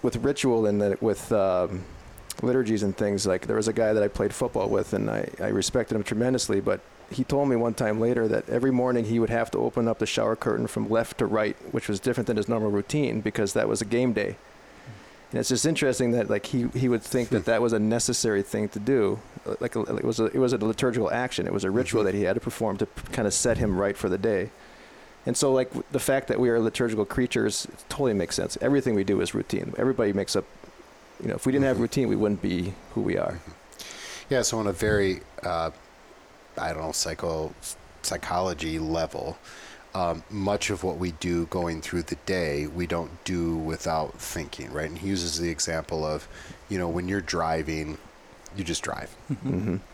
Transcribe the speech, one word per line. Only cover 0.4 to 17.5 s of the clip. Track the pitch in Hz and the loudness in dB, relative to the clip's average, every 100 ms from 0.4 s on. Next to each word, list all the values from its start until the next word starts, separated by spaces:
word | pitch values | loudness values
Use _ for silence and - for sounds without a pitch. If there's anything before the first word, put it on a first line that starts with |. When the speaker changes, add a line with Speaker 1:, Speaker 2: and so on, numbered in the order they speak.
| 135 117 107 | 2 4 4
Speaker 1:
and | 104 | 4
the, | 104 98 | 2 2
with, | 110 101 - | 2 0 2
um, | 110 95 92 90 95 92 - - - - - | 4 4 4 2 -2 -8 -16 -18 -20 -14 -4
liturgies | 120 127 110 110 | 2 4 4 2
and | 101 | 2
things, | 95 104 101 101 | 0 0 2 2
like, | 92 107 | 0 0
there | 110 | 0
was | 107 | 2
a | |
guy | 107 110 | 2 4
that | 110 | 4
I | 101 | 2
played | - 104 | 0 -2
football | - 123 104 101 | 0 -2 0 2
with, | 104 95 | 0 0
and | 101 107 | -2 0
I, | - - - | -2 -4 -4
I | 101 | -2
respected | 104 - 127 113 | 0 0 0 0
him | 110 | -2
tremendously, | 101 107 123 127 - 98 | -2 0 2 2 2 0
but | 98 95 - - - | 2 -2 -4 -20 -10
he | - | -4
told | 127 139 143 | 0 2 4
me | 120 | 4
one | 117 | 2
time | 113 113 107 | 0 0 2
later | 117 120 113 | 2 4 2
that | 110 - | 2 0
every | 117 131 | 2 4
morning | 127 127 123 110 | 4 4 2 2
he | 117 | 2
would | 113 | 4
have | 117 113 | 2 0
to | - | 0
open | 120 120 117 | 0 2 2
up | 113 | 2
the | 107 | 0
shower | - 110 113 | 2 2 2
curtain | - 110 117 | 0 0 0
from | - 107 | -2 2
left | 113 113 - | 2 0 0
to | |
right, | 107 107 107 - - | 0 2 0 -2 -6
which | - - | -4 -2
was | 101 | -2
different | - 123 113 | 0 0 0
than | 110 | 0
his | 104 | 2
normal | 117 107 | 2 2
routine | 104 101 151 131 113 | 0 0 0 0 0
because | 107 110 101 | -2 0 0
that | 113 107 | 2 2
was | 104 | 0
a | 104 | 0
game | 120 127 | 2 2
day. | 104 101 - - - - - - 107 - - - | 2 -2 -4 -16 -20 -20 -20 -18 -18 -20 -20 -6
And | 120 | -4
it's | 117 | 0
just | 123 | 2
interesting | 156 160 143 127 123 | 2 2 2 2 2
that, | 120 104 | 2 2
like, | 104 | 0
he, | - 131 120 | 0 -2 0
he | 127 127 | 0 2
would | 117 | 2
think | - 127 120 | 0 -2 2
that | 113 | 0
Speaker 2:
Hmm. | 95 | 2